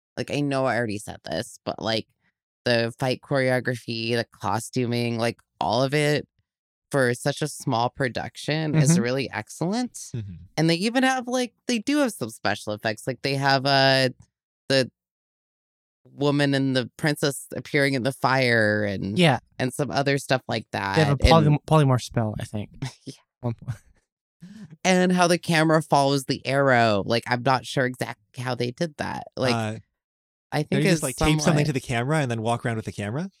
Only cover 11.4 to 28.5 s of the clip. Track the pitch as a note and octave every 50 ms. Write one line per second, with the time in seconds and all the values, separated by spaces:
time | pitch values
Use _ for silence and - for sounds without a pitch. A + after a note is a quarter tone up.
11.4 | B3 A#3 _ _ _ - B3 A3+ G#3 - C#4+ D4+ C#4+ A#3+ - - B2+ A2 - -
12.4 | - G2+ G2+ - - G#2+ G#2 G#2 - A2+ A2 - - C#3 B2+ - - C#3 C#3 C3+
13.4 | C#3 C#3 C#3 C3+ B2+ C#3 C#3 C3+ C3+ C3+ C3+ C3 C3 B2+ - - - _ _ _
14.4 | _ _ _ _ _ - C#3 C3+ B2+ - - _ _ _ _ _ _ _ _ _
15.4 | _ _ _ _ _ _ _ _ _ _ _ _ _ B2+ C3 B2+ C#3+ D3 C#3+ C#3+
16.4 | C#3+ C#3 C#3 C3+ C3+ C3+ C3 B2+ A#2+ - _ - - D#3 D3 - - C#3+ C#3 -
17.4 | - - - - B2 - - D3 C#3 C#3 C#3 C3 A2 C3+ C3+ - - B2+ C3 C3+
18.4 | C3 B2 A#2 A2+ G#2+ G#2 G#2+ G#2+ G#2 G2+ G2 F#2+ F#2 F#2+ G#2+ F3+ F3 D#3 B2+ -
19.4 | - _ _ - B2+ B2+ - - D3 A#2 D#2 C3 C#3 C#3+ C#3 C#3 - - C#3 B2+
20.4 | - - A#2 A2+ G#2+ _ - G#2+ G2+ G2 G2 G#2 - - C#3+ C3 - D#3+ E3 E3
21.4 | D3+ D3 D3 - _ - D#3 D#3 D3 C3+ B2+ A#2+ - - - A#2+ A2+ G#2+ G#2 -
22.4 | A#2 - - G#2+ G2+ - - - - B2+ - _ - C3+ - - _ _ _ _
23.4 | - A#2+ A2 - C#3 B2+ A2+ - _ _ _ _ _ _ _ _ _ _ _ _
24.4 | - F3+ G3+ A3 G#3 - D#3+ - - F#3 F#3 F3+ F3+ F#3 F3+ F3+ F3+ F3 F3+ E3+
25.4 | - - E3+ D#3 D#3 D#3+ D#3 D#3+ D3+ - D#3+ C#3+ C#3 C#3 C#3+ C#3 C3+ - C3+ -
26.4 | - B2+ C3 C#3 C#3 C3+ B2+ A#2 A#2 A2+ G#2 G2+ F#2 - A#2 A#2 - - B2 B2
27.4 | A#2+ C3+ C3 A#2+ A#2 - - D3 B2+ B2+ B2+ - A#2+ A2+ A#2+ _ _ _ - -
28.4 | A#2+ B2+